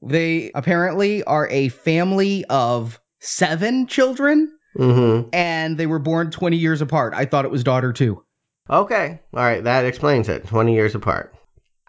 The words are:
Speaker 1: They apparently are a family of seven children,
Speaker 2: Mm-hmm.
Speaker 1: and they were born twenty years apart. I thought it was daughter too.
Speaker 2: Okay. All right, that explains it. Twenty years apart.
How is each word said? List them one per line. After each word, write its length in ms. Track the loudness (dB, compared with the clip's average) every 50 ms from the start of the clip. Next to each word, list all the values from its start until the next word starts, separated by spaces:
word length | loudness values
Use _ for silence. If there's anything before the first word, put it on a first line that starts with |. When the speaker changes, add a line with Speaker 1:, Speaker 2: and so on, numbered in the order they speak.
Speaker 1:
They 500 | -8 -4 -2 -2 0 0 -2 -4 -4 -6 -8
apparently 720 | -6 -2 0 0 0 0 0 0 0 0 0 0 -2 -2
are 240 | -2 0 0 0 0
a 200 | 0 0 0 -2
family 760 | -2 -4 -2 0 0 0 0 0 0 0 0 0 0 -4 -4 -2
of 500 | 0 0 0 0 0 -2 -4 -6 -10 -14 _ _ _ _
seven 680 | -14 -10 -4 -2 -2 -2 0 -2 -2 0 0 0 -2 -2
children, 640 | 0 2 2 2 2 0 2 2 4 4 2 0 -4 _ _ _ -2 0
Speaker 2:
Mm-hmm. 520 | 2 4 4 6 6 4 4 2 0 -2 -2
Speaker 1:
and 440 | -2 -2 0 -2 -2 -2 -4 -2 -2
they 80 | -2 -2
were 120 | -2 -2
born 300 | -2 0 0 0 -2 -2
twenty 260 | -4 -2 -2 0 0 2
years 240 | 2 2 2 0
apart. 320 | 0 0 0 0 0 0 -2
I 100 | -4 -4
thought 200 | 0 0 0 0
it 60 | 0
was 120 | -2 -2 0
daughter 300 | 2 0 2 0 0 0
too. 300 | 0 0 0 0 -2 _ _ _ _ _ _ _ _ _ 0
Speaker 2:
Okay. 500 | 0 0 2 2 0 -2 -2 -4 -6 -12 -16 _ -4
All 60 | -2 0
right, 200 | 0 0 0 0
that 220 | 0 0 2 0
explains 420 | 0 -2 -2 0 2 2 2 2 0
it. 180 | -2 -6 -4 -2
Twenty 260 | 0 2 2 4 4
years 220 | 2 2 0 0
apart. 380 | -2 -2 -2 -2 -2 -4 -10 -16 -20 _ _ _ _ _ _ _ _ _